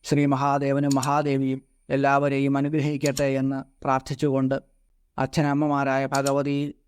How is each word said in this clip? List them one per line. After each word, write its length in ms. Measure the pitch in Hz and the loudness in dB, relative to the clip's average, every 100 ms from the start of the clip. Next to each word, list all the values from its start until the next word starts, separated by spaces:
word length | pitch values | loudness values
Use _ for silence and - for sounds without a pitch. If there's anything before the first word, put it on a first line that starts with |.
ശ്രീ 240 | - 147 143 | 0 2 2
മഹാദേവനും 640 | 135 143 139 139 139 143 | 2 0 0 0 0 2
മഹാദേവിയും 680 | 139 139 147 147 135 135 135 _ _ - | 0 0 0 0 0 -2 -4 _ _ -4
എല്ലാവരെയും 680 | 135 139 139 143 139 139 139 | 0 2 2 2 0 0 0
അനുഗ്രഹിക്കട്ടെ 680 | 143 156 147 143 143 139 | 0 0 -2 0 -2 0
എന്ന് 600 | 139 135 135 135 - _ | 0 0 -2 -4 -10 _
പ്രാർത്ഥിച്ചുകൊണ്ട് 760 | - 131 - 139 147 135 131 135 _ _ _ _ _ - | -2 -2 -2 -2 0 2 0 -2 _ _ _ _ _ -6
അച്ഛനമ്മമാരായ 880 | 135 160 147 139 151 143 135 135 135 | -4 0 0 0 0 0 0 0 0
ഭഗവതി 680 | 139 139 139 143 143 143 - | -2 0 0 0 -2 -4 -10